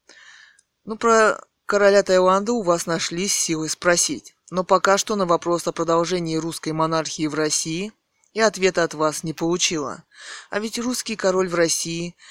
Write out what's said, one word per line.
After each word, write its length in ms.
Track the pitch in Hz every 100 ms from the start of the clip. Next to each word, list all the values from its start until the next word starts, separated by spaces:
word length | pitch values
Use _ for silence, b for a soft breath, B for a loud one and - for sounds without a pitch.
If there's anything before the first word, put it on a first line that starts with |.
| _ B B B B B B _
Ну, 140 | - 220
про 460 | 233 226 214 - - _ -
короля 380 | 202 202 202
Таиланда 500 | 190 185 185 190 208
у 80 | 240
вас 240 | 175 170 -
нашлись 480 | 165 - 170 196
силы 360 | - - 156 156
спросить. 680 | - 180 175 - 131 - _ -
Но 120 | 175
пока 360 | 180 185 196 196
что 160 | - 208
на 100 | 175
вопрос 400 | 165 170 170 175
о 60 |
продолжении 640 | 165 165 165 165 180 165 160
русской 380 | 165 - 160
монархии 520 | 156 160 160 151 - 151
в 80 |
России 580 | 151 151 - 160 165 208 _ _ _ _
и 60 | 208
ответа 440 | 220 185 185 175
от 100 | 165
вас 300 | 151 156 147
не 100 | 160
получила. 680 | 147 165 180 - 160 127 101 _ B B B B
А 80 | 202
ведь 180 | 220 240
русский 380 | 240 240 - 180
король 340 | 196 185 185
в 60 | 170
России — 600 | 165 - 170 170 175 - B